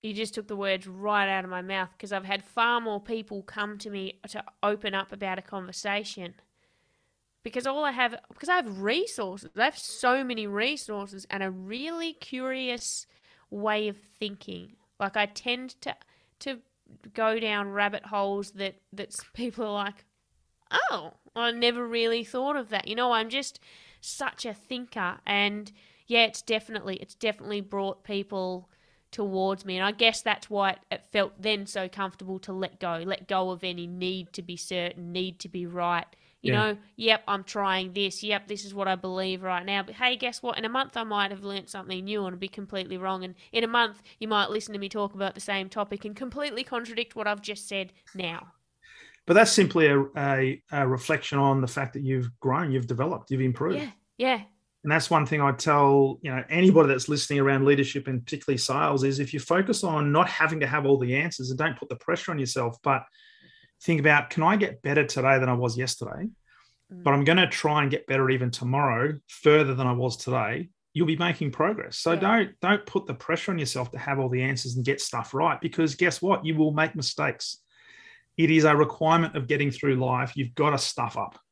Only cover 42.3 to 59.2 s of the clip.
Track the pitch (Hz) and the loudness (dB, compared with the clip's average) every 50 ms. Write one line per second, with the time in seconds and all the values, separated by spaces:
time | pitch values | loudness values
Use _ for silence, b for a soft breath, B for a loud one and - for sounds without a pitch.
42.3 | 180 180 196 190 - - 202 190 - 196 185 - 185 185 185 190 190 185 185 185 | -6 -8 -10 -10 -10 -12 -12 -8 -8 -8 -8 -6 -8 -6 -4 -4 -4 -4 -6 -10
43.3 | 180 b b b b 226 233 226 233 240 233 220 208 - b b b b 220 214 | -12 b b b b -2 0 2 4 2 2 2 0 -10 b b b b -4 0
44.3 | 214 208 202 - 208 220 214 - 214 202 202 196 190 214 202 196 208 190 196 190 | 2 2 2 2 0 -4 -4 -6 -8 -8 -8 -6 -4 -4 -4 -4 -4 -4 -6 -6
45.3 | - - - - 202 196 190 190 - 220 202 202 202 202 - 214 208 - 262 254 | -6 -8 -8 -6 -4 -6 -6 -6 -4 -6 -4 -4 -6 -10 -10 -12 -10 -10 -12 -10
46.3 | - 277 294 294 226 233 262 - 269 240 233 226 233 226 240 233 - 226 214 208 | -8 -6 -6 -6 -4 -6 -8 -6 -6 -8 -6 -6 -6 -6 -6 -6 -6 -6 -4 -4
47.3 | 208 202 202 - 208 202 - - 202 196 190 185 _ _ _ - - 190 185 170 | -4 -4 -6 -12 -12 -10 -10 -8 -6 -6 -8 -8 _ _ _ -18 -12 -8 -8 -8
48.3 | 165 - - - _ _ _ _ _ _ B B B B B B B B B - | -8 -10 -14 -18 _ _ _ _ _ _ B B B B B B B B B 6
49.3 | 170 202 226 220 - 220 190 - - 175 160 147 143 139 135 139 - 156 143 139 | 8 8 8 8 8 6 6 6 6 6 8 8 8 6 4 2 -2 -4 0 0
50.3 | 139 135 131 131 139 - _ _ 156 143 139 127 131 123 - - 156 147 - - | 2 2 2 0 0 -4 _ _ -2 0 2 2 0 -2 0 0 -2 0 0 -2
51.3 | - 139 139 139 135 135 131 123 - 147 139 127 - 139 139 131 135 127 123 120 | 2 4 4 6 6 4 2 0 -2 -4 -4 -4 -4 -4 -2 -2 0 0 -2 -4
52.3 | 123 _ - 131 127 151 180 151 131 131 120 117 123 117 131 165 180 - - - | -6 _ -2 0 0 2 0 0 0 0 0 -2 -2 -2 0 -2 -2 -6 -4 -4
53.3 | 139 131 131 127 123 - 139 165 202 - 302 254 - _ _ _ _ - 240 262 | -2 0 2 0 0 0 -2 -2 -2 -4 -6 -8 -12 _ _ _ _ -4 0 0
54.3 | 254 220 202 - _ _ _ _ _ _ - 147 151 160 151 - 170 160 147 127 | 0 -2 -4 -12 _ _ _ _ _ _ -2 2 2 2 2 4 4 4 4 2
55.3 | 156 151 143 139 131 - - 160 151 147 143 139 139 139 139 135 131 - - 147 | 2 2 4 2 2 2 2 4 6 6 8 8 8 8 6 4 2 -4 -6 -6
56.3 | 127 127 123 - 151 170 185 190 190 165 156 139 139 127 123 - 147 143 - - | -4 -4 -4 0 2 6 8 10 10 10 8 8 6 2 0 -2 -2 -2 0 0
57.3 | 147 139 135 139 139 135 135 139 143 139 139 139 - 143 - 135 131 123 123 - | 2 4 4 4 4 6 6 6 6 6 4 0 -2 -6 -4 -4 -4 -4 -4 -6
58.3 | - 143 - - 139 120 - - 131 143 156 151 143 135 131 139 135 135 | -8 -6 -2 -2 0 0 0 0 0 2 2 2 2 4 2 2 2 0